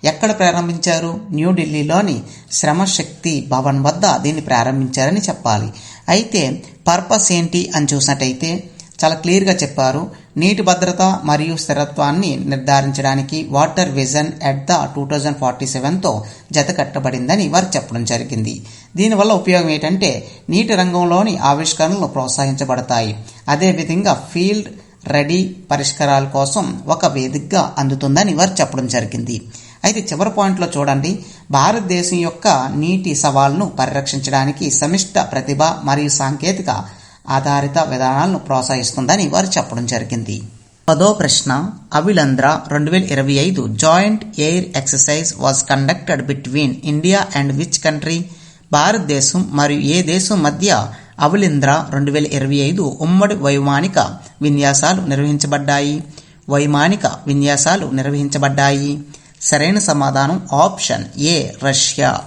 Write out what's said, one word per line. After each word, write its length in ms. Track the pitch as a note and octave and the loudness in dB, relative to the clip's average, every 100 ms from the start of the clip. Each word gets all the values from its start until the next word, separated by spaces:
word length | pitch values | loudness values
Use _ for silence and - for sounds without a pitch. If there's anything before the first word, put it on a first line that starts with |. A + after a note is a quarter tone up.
ఎక్కడ 340 | D3+ D#3 A3 G#3+ | 0 0 0 2
ప్రారంభించారు? 800 | F3+ E3+ E3+ E3+ E3+ E3 E3+ E3+ G#3+ | 2 2 -2 -2 0 0 -2 -6 -6
న్యూఢిల్లీలోని 920 | D3+ E3+ F3+ D3+ D3+ D3 E3+ G3+ B2 - - - | -2 2 2 0 -2 2 2 2 -2 -6 -18 -8
శ్రమశక్తి 920 | - D3+ D#3 F#3+ - D#3 - F3 D3 B2+ | -2 0 2 0 0 -4 -4 -4 -4 -2
భవన్ 360 | B2+ C#3 C#3 | 0 2 2
వద్ద 220 | C#3 D#3+ G3 C3 | 2 2 2 2
దీన్ని 260 | C#3+ D#3 | 0 -2
ప్రారంభించారని 800 | - B2+ A#2+ C3+ C3 C3 C3+ G3 | 0 0 2 0 -2 0 0 0
చెప్పాలి. 520 | F#3+ - A#2+ G#2+ G#2+ - - - - | -2 -4 0 0 -2 -8 -18 -14 0
అయితే 540 | F#3+ A3+ G#3+ C3+ D3+ - - - | 2 2 0 0 -4 -10 -4 0
పర్పస్ 440 | F3 - A3 - | 0 2 0 2
ఏంటి 400 | F3 E3+ F3 F3+ D#3+ | 2 2 -2 -2 0
అని 100 | D3 | 0
చూసినట్టయితే 760 | C#3+ C#3 C#3 C3 B2+ D#3+ E3 - - - - | 0 0 0 -2 -2 -4 -4 -8 -20 -20 0
చాలా 100 | D#3 | 0
క్లియర్గా 380 | D#3+ F3 F#3 G3 | 0 2 2 4
చెప్పారు. 580 | F#3+ C#3+ - C3 C#3 F3 - - - | 0 -2 0 0 0 -6 -12 -10 0
నీటి 260 | F3 G3+ | 2 2
భద్రత 580 | F#3 F3+ F3+ F3+ F#3 F#3+ | 2 2 0 2 2 2
మరియు 320 | D3+ D3 D#3 D#3+ | 0 0 0 -4
స్థిరత్వాన్ని 800 | - C#3+ C#3+ D3 C#3+ D#3 G3 C3 | -4 -2 -2 0 0 2 0 -2
నిర్ధారించడానికి 1120 | C#3 C#3 C#3 C#3 C#3 C#3 C3+ C3+ C3+ D#3 D#3+ | -4 -4 2 2 2 0 0 0 -2 -6 -2
Water 340 | C#3 D#3 E3+ E3+ | 0 2 0 -2
Vision 340 | C3+ C3 D3 D3+ | 0 0 0 -2
at 320 | - C#3 C#3 C#3 | -2 -2 -2 2
the 80 | F3 C#3 | 0 0
టూ 140 | D3 C#3 | -4 -4
థౌజండ్ 300 | D3+ C#3+ C#3 | -2 -2 -2
ఫార్టీ 280 | C3 B2 C3+ | -2 -2 -6
సెవెన్తో 580 | C3 C3+ F3+ F3+ G#2+ G#2+ - - | -4 -2 -2 -2 -2 -6 -16 -4
జత 260 | D3 E3+ F3+ | -2 0 -2
కట్టబడిందని 680 | C3+ - C3+ B2+ B2 F#3+ E3 | -2 -2 -4 -4 0 0 2
వారు 180 | D#3+ F#3 D#3 | 0 0 -4
చెప్పడం 280 | - C3+ | -4 -6
జరిగింది. 600 | A#2+ A#2 B2 C#3 A2 - - - - E3 | -2 -4 -4 -4 -4 -6 -12 -20 -14 0
దీనివల్ల 360 | G#3+ G#3+ G#3 | 2 2 2
ఉపయోగం 380 | G#3 - F3+ E3 | 0 2 2 2
ఏంటంటే, 580 | D3+ D#3 F3 F#3+ B2 - - - | -2 -2 0 0 -2 -8 -18 -2
నీటి 240 | F3+ A3+ | -2 2
రంగంలోని 600 | G3+ F3+ F3 F3 F3 A3 F3 | 2 2 2 2 2 2 0
ఆవిష్కరణలు 720 | C#3 C#3+ D#3 - D#3+ G3 F3 | 0 2 0 0 0 0 -2
ప్రోత్సహించబడతాయి. 1080 | C#3 B2+ B2+ C#3 C3+ C3+ B2+ B2 A#2+ A2 G#2 - - - | -4 -4 -2 -2 -2 -2 -2 0 -2 -2 -6 -12 -14 -2
అదేవిధంగా 800 | D3 F#3 F3+ D#3 E3+ G3+ C#3 - | 2 2 2 0 0 0 0 -2
ఫీల్డ్ 360 | E3+ F#3 G#3 G3+ - - - - | -2 0 0 -4 -14 -20 -18 -4
రెడీ 480 | D3 C#3+ F3+ F#3 - - | -2 0 0 -2 -6 -4
పరిష్కారాల 540 | C#3+ C#3 - C#3+ C#3 | -2 -2 -2 2 2
కోసం 580 | C#3 C#3 C#3 A3 D#3+ A#2+ - | 0 -2 0 0 -2 -6 -2
ఒక 200 | D#3+ E3+ | 0 0
వేదికగా 680 | C#3 C3 C#3+ - F#3+ D3 - | 0 -4 -4 -2 0 0 0
అందుతుందని 560 | C#3 C3+ C#3 C#3 G#3 | -2 0 2 2 2
వారు 160 | D3+ F#3 F#3 | 2 0 2
చెప్పడం 260 | C#3+ C3+ B2 | -2 -2 -2
జరిగింది. 560 | B2 A2 A#2 A#2 A#2 - - - - | -2 -2 -6 -6 -8 -10 -20 -20 -2
అయితే 160 | F#3+ A3 | -2 -2
చివరి 300 | F#3+ D3+ G#3 | -4 -2 -2
పాయింట్లో 380 | G#3+ G3 F#3 F3 C#3+ | 0 0 0 -2 -2
చూడండి, 420 | C#3+ C#3 D3+ G3+ - - - | 0 0 0 -4 -8 -20 -2
భారతదేశం 680 | C#3 D3+ A3+ F#3 F3+ F3+ F3+ | 2 4 2 0 -2 0 0
యొక్క 320 | E3+ E3 G#3+ C#3+ B2+ | -2 -2 2 2 0
నీటి 400 | C#3+ D#3 F#3+ F#3 | -2 0 0 -2
సవాళ్ళను 520 | D3 D3+ C#3 C#3 D3 G3 | 0 2 4 2 2 -2
పరిరక్షించడానికి 1040 | - B2+ C3+ C3+ C#3 C3+ C#3 C3+ C#3+ D#3 | -2 -2 -2 -4 -4 0 0 0 -2 -2
సమిష్ట 480 | - D3 F#3 - - | 0 0 0 0 -2
ప్రతిభ 440 | - C#3 C3 C#3+ | -2 -4 -4 0
మరియు 460 | D#3 D#3+ D3 D3 D3 | 0 0 -2 0 0
సాంకేతిక 760 | C#3 C3+ C#3+ E3 F#3+ F3+ G#2 G2 - - - - | 0 -2 -2 -2 -2 -2 -4 -6 -16 -20 -20 -4
ఆధారిత 500 | C3+ C3+ C#3+ C#3 D3 | -2 0 0 0 0
విధానాలను 600 | D#3+ C3 B2+ C3+ F3 F#3 | -2 0 0 2 0 0
ప్రోత్సహిస్తుందని 880 | - C3+ B2+ C3 A2+ - B2+ F#3+ D#3+ | -2 -2 0 -2 -2 -4 0 2 2
వారు 180 | E3+ F#3+ | 0 0
చెప్పడం 400 | F#3 - A#2 A#2+ | -2 -4 -4 -4
జరిగింది. 560 | A#2+ - A#2+ A2+ G#2+ - - - _ - | -4 -4 -6 -6 -8 -10 -20 -20 _ 0
పదో 240 | D3+ G3 | 4 4
ప్రశ్న, 580 | G#3 C4 - - C3 F#3 - - | 4 0 0 0 -2 -2 -8 -2
అవిలంద్ర 640 | D3+ E3+ F#3+ C#3+ C3 C3+ D#3 - | 0 2 2 2 4 2 2 -2
రెండు 220 | D3 D3 | -2 2
వేల 140 | F#3 | 0
ఇరవై 280 | F#3 C#3 C3+ | 0 0 2
ఐదు 360 | C#3 D#3+ F#3 A#2 | 2 2 0 -2
జాయింట్ 720 | A2 D#3+ E3+ G3+ G#3+ - - | 2 4 6 4 0 -4 -2
ఎయిర్ 240 | D3+ F3 F3+ C#3+ | 0 0 -2 -4
ఎక్సర్‌సైజ్ 580 | C3+ C#3 - D3+ D#3+ | -2 0 0 0 -2
was 240 | - C3+ C3+ - | 0 0 0 0
conducted 480 | C#3 C#3 F3+ - D3 C3 | 0 2 -2 0 -2 -2
between 440 | C#3 B2 C3+ D#3 B2+ - | -4 -2 0 0 -2 -2
India 280 | D3 E3+ G3 - C#3+ | 0 2 2 2 0
and 120 | C#3 C#3 | 0 0
which 200 | E3+ - D#3+ | -2 -2 -2
country? 360 | D3+ D3+ E3 F3+ - - - - | -2 -2 -4 -4 -12 -20 -20 -2
భారతదేశం 760 | D3 D#3+ G#3+ D#3 C#3+ C3+ F#3 F#3 | 2 4 2 0 0 0 0 -2
మరియు 280 | C#3+ C#3+ D3 | 0 2 2
ఏ 220 | C#3 E3 | 2 0
దేశం 400 | F3 F3+ F#3 G#3 | 2 0 0 2
మధ్య 460 | D3 - G3 C3+ G#2 - - - | 0 0 2 2 0 -8 -20 0
అవిలింద్ర 680 | D3+ G3 F#3+ D3 C3+ D3 D#3 | 2 4 2 2 2 2 0
రెండు 200 | C#3 C#3+ | -2 0
వేల 160 | D3 D3 | 0 0
ఇరవై 300 | D3 C3+ C#3+ | 0 0 2
ఐదు 420 | C#3 F3+ D#3 - | 2 0 -2 -2
ఉమ్మడి 340 | D#3+ F#3 G3+ | 2 4 4
వైమానిక 640 | G3+ C#3 C#3 C#3 C#3 F3+ D3+ G2 - - - | 2 2 2 2 2 2 2 0 -2 -16 -4
విన్యాసాలు 600 | D3 C#3+ C#3 C#3 D#3 F#3 | 0 2 4 2 2 0
నిర్వహించబడ్డాయి? 1040 | F3+ C#3 D3 D3 C#3+ C#3+ C#3+ C#3+ C#3+ D3+ D3 - - - - | 0 0 2 0 0 0 0 0 0 -4 -8 -18 -20 -20 -2
వైమానిక 560 | C#3+ D3 D3 D#3+ G3 - - - | 0 2 2 2 2 0 -4 -2
విన్యాసాలు 640 | C#3+ C#3+ C#3 D#3 F#3+ D#3+ | 0 2 2 2 0 0
నిర్వహించబడ్డాయి. 1120 | C3 C3 C#3+ C#3+ C#3+ C#3 C3+ C#3 C#3 C#3+ D3 C#3+ - - - | -2 -2 -2 -2 0 0 2 2 2 -2 -4 -8 -20 -20 -8
సరైన 360 | - D3 D#3 G#3 | -2 0 2 2
సమాధానం 680 | G3+ D3 C3+ C3+ C#3 F#3 - | 2 0 2 2 0 0 -2
ఆప్షన్ 520 | C#3 F3+ - - - - - | 2 2 2 -4 -4 -4 -2
ఏ, 300 | C#3+ E3+ C3+ - | 0 0 0 -4
రష్యా. 560 | C#3 C3+ - - C3+ G2+ | -2 0 0 0 0 0